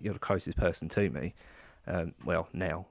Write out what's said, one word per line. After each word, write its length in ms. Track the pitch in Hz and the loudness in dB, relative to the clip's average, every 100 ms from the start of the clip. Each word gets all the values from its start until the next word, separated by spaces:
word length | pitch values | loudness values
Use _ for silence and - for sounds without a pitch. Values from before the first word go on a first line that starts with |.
you're 120 | 104 | -4
the 40 | - | -2
closest 360 | - 95 85 - | 0 0 0 2
person 320 | 87 - 82 | 2 2 0
to 200 | 104 95 | 2 2
me. 240 | 64 82 - - - - - - | 0 -4 -8 -20 -20 -20 -14 -4
Um, 280 | 90 82 - | -2 -2 -4
well, 240 | - 82 - | 0 0 0
now. 340 | 90 90 82 - | -2 -2 -2 -6